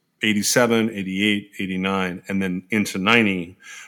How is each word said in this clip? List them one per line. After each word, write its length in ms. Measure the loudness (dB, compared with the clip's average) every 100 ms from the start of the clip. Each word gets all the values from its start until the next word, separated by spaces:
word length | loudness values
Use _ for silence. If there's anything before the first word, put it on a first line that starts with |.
| _ _
eighty-seven, 680 | 0 0 2 2 4 2 0
eighty-eight, 600 | -4 -6 0 0 0 -4 -10
eighty-nine, 640 | -6 -2 -2 0 -2 -6 -4
and 140 | -2
then 220 | -2 -4 -2
into 280 | -2 -2 -2
ninety. 600 | 4 4 4 0 -6 -14 -20 -20